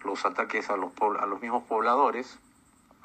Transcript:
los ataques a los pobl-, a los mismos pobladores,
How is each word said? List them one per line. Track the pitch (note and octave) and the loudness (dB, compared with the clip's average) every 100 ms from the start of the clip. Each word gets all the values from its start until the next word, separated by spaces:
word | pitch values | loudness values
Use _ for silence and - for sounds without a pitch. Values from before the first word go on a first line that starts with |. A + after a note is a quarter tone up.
los | G2 F#2+ | -6 -2
ataques | G2 F2 - G#2+ - | -2 -2 -2 -2 -2
a | G#2 | -2
los | F#2 | -4
pobl-, | - G#2+ G#2 | 0 0 2
a | G#2+ | -2
los | F#2+ | -4
mismos | A#2+ B2 | -2 -2
pobladores, | - A2+ A2 B2+ C3+ A2+ B2+ - _ _ _ _ _ _ | 0 0 4 4 4 2 -6 -14 _ _ _ _ _ _